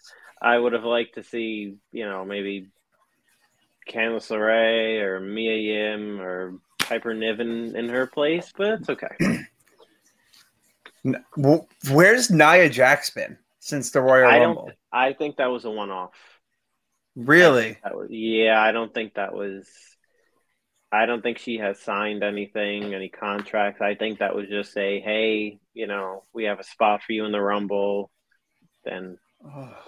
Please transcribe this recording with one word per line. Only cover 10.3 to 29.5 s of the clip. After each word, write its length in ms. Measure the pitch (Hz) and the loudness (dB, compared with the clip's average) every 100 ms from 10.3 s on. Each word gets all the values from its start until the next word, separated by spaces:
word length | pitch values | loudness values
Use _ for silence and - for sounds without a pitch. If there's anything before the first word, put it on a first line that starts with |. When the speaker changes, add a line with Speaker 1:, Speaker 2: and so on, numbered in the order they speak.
| _ _ _ _ _ - _ 131 | _ _ _ _ _ -20 _ -6
Speaker 2:
N-, 180 | 127 - | -6 -8
w-, 320 | - 139 160 - _ 135 | 0 4 4 0 _ 2
where's 400 | 143 190 254 247 | 6 8 6 4
Nia 380 | 160 151 180 160 | 6 8 8 6
Jax 400 | 123 127 143 - | 6 4 4 -2
been 300 | - 76 - _ _ | -8 -10 -12 _ _
since 300 | - 147 - | -8 -6 -2
the 120 | 139 | 2
Royal 260 | 131 131 123 | 6 8 8
Speaker 1:
I 60 | 143 | 8
don't 100 | 117 | 6
Speaker 2:
Rumble? 160 | - - | 2 -8
Speaker 1:
th-, 100 | - - | -18 -6
I 220 | 123 131 | -2 0
think 220 | 139 147 139 | -2 -6 -2
that 80 | 127 | -2
was 180 | 123 | -2
a 60 | 117 | -6
one-off. 420 | 107 101 95 90 _ - _ _ _ _ _ _ _ _ | -8 -6 -8 -10 _ -20 _ _ _ _ _ _ _ _
Speaker 2:
Really? 480 | 131 120 165 170 127 | -4 6 8 8 6
Speaker 1:
I 100 | 113 | 2
think 100 | 104 | -4
that 120 | - 95 | -10 -8
was, 140 | 104 | -10
yeah, 500 | 113 113 110 110 110 | -6 0 2 4 6
I 120 | 110 | 4
don't 200 | 113 110 | 2 -4
think 220 | 117 107 | -8 -8
that 180 | 104 95 | -6 -6
was, 340 | 98 101 95 - _ _ _ _ _ _ _ _ _ _ _ - | -6 -8 -10 -18 _ _ _ _ _ _ _ _ _ _ _ -4
I 140 | 107 113 | 0 0
don't 140 | 120 | 0
think 180 | 120 113 | -4 -6
she 200 | - 110 | -8 -6
has 220 | 101 98 | -4 -6
signed 420 | - 101 107 104 | -6 -4 -4 -4
anything, 720 | 104 104 101 107 104 104 104 | -4 -6 -8 -6 -4 -6 -8
any 140 | 98 95 | -10 -12
contracts. 720 | - 104 101 101 107 101 - | -10 -8 -6 -4 -2 -2 -2
I 140 | 104 104 | -4 -2
think 240 | 110 101 | -6 -4
that 160 | 101 104 | -4 -4
was 120 | 101 | -6
just 260 | 104 101 104 | -8 -6 -4
a, 240 | 98 101 | -4 -4
"Hey, 580 | 107 107 110 107 107 101 _ | -4 -2 0 -2 -4 -12 _
you 140 | 117 104 | -12 -8
know, 340 | 101 95 95 _ | -6 -8 -12 _
we 120 | 117 | -6
have 160 | 107 98 | -6 -6
a 40 | |
spot 380 | - - 107 104 | -8 0 2 0
for 100 | - | -2
you 120 | 110 | -6
in 80 | 107 | -4
the 80 | 104 | -2
Rumble." 680 | 101 104 98 101 101 101 98 _ _ _ _ _ _ _ | 0 -2 -2 -2 -2 -2 -6 _ _ _ _ _ _ _
Then 340 | - 92 92 - _ _ | -12 -12 -12 -18 _ _
Speaker 2:
Ugh. 300 | 151 | -20